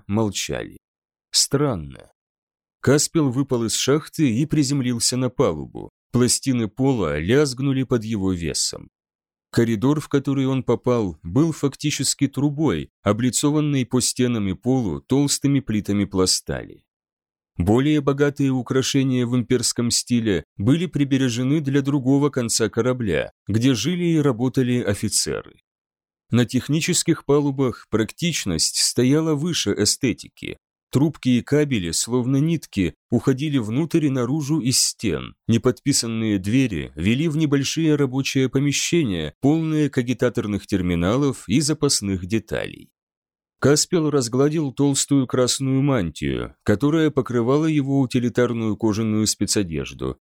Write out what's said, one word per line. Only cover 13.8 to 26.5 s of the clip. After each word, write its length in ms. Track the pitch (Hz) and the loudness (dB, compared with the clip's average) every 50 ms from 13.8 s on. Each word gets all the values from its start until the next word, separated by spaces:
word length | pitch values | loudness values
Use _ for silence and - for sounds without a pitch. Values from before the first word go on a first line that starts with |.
| 123 | 0
по 140 | - - 127 | 0 0 0
стенам 480 | 117 - - - 123 123 120 110 101 | 0 0 0 0 0 0 0 0 -2
и 60 | 95 90 | -2 -4
полу 480 | - - 120 131 131 120 95 73 69 | -2 -2 0 0 0 0 -2 -4 -6
толстыми 580 | - - 131 139 143 139 - - - 139 139 139 | -4 0 0 2 2 0 0 -2 0 0 0 0
плитами 460 | 123 - 110 107 98 - 101 101 101 | 0 -2 -2 -2 -2 0 0 0 0
пластали. 800 | 95 - 92 92 92 - - - - 71 64 60 50 50 - _ _ _ _ _ _ _ _ _ _ _ _ _ _ _ | 0 0 0 2 2 0 -2 -4 -6 -8 -8 -8 -12 -18 -20 _ _ _ _ _ _ _ _ _ _ _ _ _ _ _
Более 420 | - 87 92 110 127 135 151 151 151 | -2 2 4 4 4 4 2 2 2
богатые 520 | 139 143 139 139 143 143 139 - 143 135 | 0 0 0 2 0 0 0 0 0 0
украшения 760 | 131 131 117 - 123 131 131 - - 139 135 135 127 123 123 | 0 -2 -2 -2 0 0 0 0 0 0 2 2 0 0 0
в 100 | 117 123 | 0 0
имперском 560 | 127 113 - 127 120 120 - - - 120 120 | 0 2 2 0 0 0 -2 -2 -2 0 0
стиле 540 | - - - - 123 120 117 110 95 80 - _ _ | 0 -2 0 0 0 0 2 2 0 0 -2 _ _
были 300 | - 98 113 143 165 180 | -2 0 2 2 2 0
прибережены 760 | 170 - 143 143 135 135 131 135 127 113 120 127 131 147 165 | -2 -2 -2 0 0 2 2 2 0 0 -2 0 0 0 0
для 200 | 147 139 135 143 | 0 0 0 0
другого 480 | 139 139 143 147 120 127 139 139 143 143 | 0 0 0 0 2 2 2 4 2 0
конца 400 | - 127 117 113 - - 113 101 | 0 -2 -2 -2 0 0 0 0
корабля, 640 | - 117 113 127 127 123 120 98 80 69 58 - - _ _ | 0 0 0 0 0 -2 -2 0 0 0 -2 -4 -8 _ _
где 260 | - 98 110 120 139 131 | -2 0 2 4 2 2
жили 320 | 104 104 151 180 175 175 | 2 0 -2 -2 0 0
и 140 | 170 165 156 | 2 2 2
работали 640 | 143 143 123 104 123 131 - 139 135 123 123 123 | 2 2 2 0 -2 0 0 0 0 2 0 0
офицеры. 800 | - - 101 - - 104 - - - - 65 52 - - - _ _ _ _ _ _ _ _ _ _ _ _ _ _ _ | 0 0 -2 -2 -2 -2 -2 -2 -2 -2 -4 -6 -8 -12 -18 _ _ _ _ _ _ _ _ _ _ _ _ _ _ _
На 160 | 110 117 123 | 2 2 2
технических 800 | 110 | 2